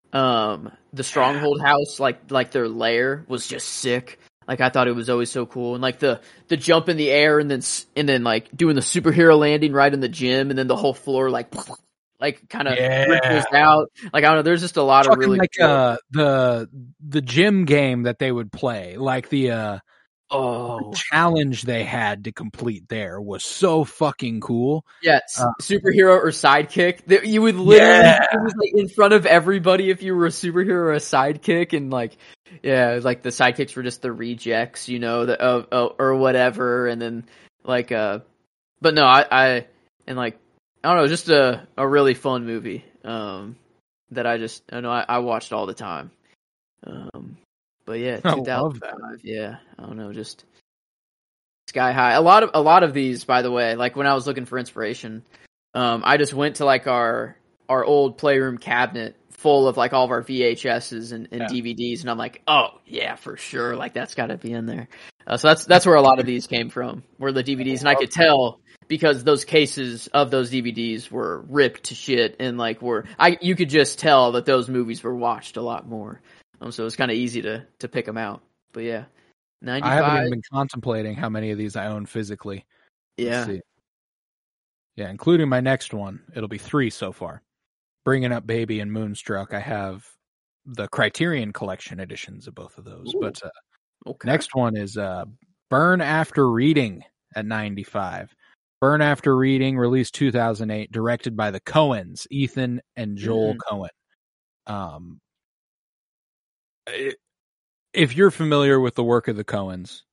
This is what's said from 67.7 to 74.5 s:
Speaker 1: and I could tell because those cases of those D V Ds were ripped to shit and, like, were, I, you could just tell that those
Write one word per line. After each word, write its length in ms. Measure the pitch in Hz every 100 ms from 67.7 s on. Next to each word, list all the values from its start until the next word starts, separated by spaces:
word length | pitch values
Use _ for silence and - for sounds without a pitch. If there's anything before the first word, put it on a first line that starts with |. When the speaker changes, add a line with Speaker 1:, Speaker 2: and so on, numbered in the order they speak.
| 131
Speaker 1:
and 80 | 143
I 60 | 139
could 140 | 127
tell 500 | 160 165 143 123 - _ _ -
because 360 | 156 160 135
those 200 | 127 143
cases 640 | - 156 139 - 123 117 -
of 220 | 143 135
those 200 | 131 120
D 100 | 131
V 120 | 120
Ds 380 | 113 117 110 -
were 340 | 123 104 82 -
ripped 360 | 143 131 -
to 100 | -
shit 420 | - - 123 110 -
and, 180 | 127 120
like, 240 | 117 110
were, 220 | 120 110 95 -
I, 200 | 170 175
you 140 | 180 180
could 140 | 156
just 280 | 151 135 -
tell 340 | 160 139 123
that 140 | 120
those 220 | 120